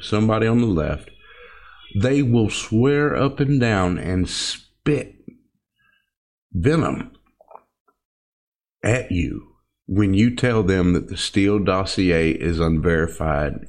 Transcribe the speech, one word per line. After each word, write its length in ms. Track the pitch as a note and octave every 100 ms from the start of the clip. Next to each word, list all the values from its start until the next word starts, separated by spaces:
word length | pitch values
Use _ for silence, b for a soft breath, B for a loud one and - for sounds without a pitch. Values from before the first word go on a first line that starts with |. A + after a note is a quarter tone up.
somebody 480 | - G#2+ A2 A2 A2+
on 120 | A#2
the 60 | A#2
left, 440 | E2+ D2+ D2 - - B B B B B B B G#2+
they 220 | B2 C#3+
will 280 | B2+ A#2 G#2
swear 640 | - - A2+ C3 C#3+ D3
up 240 | C#3+ C#3 C#3
and 220 | C#3 C#3+
down 360 | A#2 G2+ F2+ F2+
and 300 | E2+ F#2 F2
spit 880 | - - - - _ - C#3+ - - - - _ _ _ _ _ _ _ _ _ _ _
venom 600 | F2+ A#2 D#3+ F2 C2 - - _ _ _ - _ _ _ _ _ _ _ _ _ _ _ _
at 300 | - B2 -
you 420 | F2+ - G#1 - _ _ _ -
when 280 | G2 G2+
you 200 | G2 A#2+
tell 280 | B2 B2+ A2+
them 320 | F#2+ F#2+ F2+
that 140 | F2 -
the 80 | F2+
Steele 420 | - G#2 G2 G#2+
dossier 720 | F#2+ F#2+ F#2+ - F#2 E2 E2
is 280 | - D#2 E2
unverified 1080 | E2 D#2+ F2 E2 E2 - D#2+ D2 D2 -